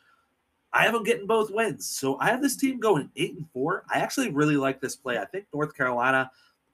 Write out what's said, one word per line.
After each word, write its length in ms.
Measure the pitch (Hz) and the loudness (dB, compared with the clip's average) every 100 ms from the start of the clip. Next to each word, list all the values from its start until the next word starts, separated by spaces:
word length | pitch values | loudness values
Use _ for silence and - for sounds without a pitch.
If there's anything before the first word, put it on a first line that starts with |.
| _ _ _ _ _ _ _ | _ _ _ _ _ _ _
I 120 | 117 | 2
have 100 | 185 | 2
them 100 | 226 | 2
getting 220 | 202 233 196 | 0 -2 2
both 240 | 220 208 | 0 2
wins. 380 | 202 220 147 - | 0 -2 -2 -8
So 320 | - 135 135 | -4 -2 0
I 80 | 156 | 0
have 140 | 247 | 2
this 160 | 285 - | 0 0
team 220 | 269 254 | -2 0
going 300 | 220 165 131 - | 2 2 0 -4
eight 180 | 170 - | -6 -4
and 140 | 151 | -12
four. 340 | 127 143 196 - | -4 -2 -2 -2
I 80 | 127 | -2
actually 300 | 190 - 247 | -2 -2 -2
really 280 | 143 151 147 | 2 4 4
like 240 | 135 135 | 2 -2
this 160 | 127 - | -6 -8
play. 200 | 131 117 | -4 -4
I 80 | 98 | -4
think 220 | 185 202 | -8 -8
North 240 | 143 147 - | -6 -6 -2
Carolina, 540 | 131 120 123 131 131 _ _ _ _ | -2 2 4 2 2 _ _ _ _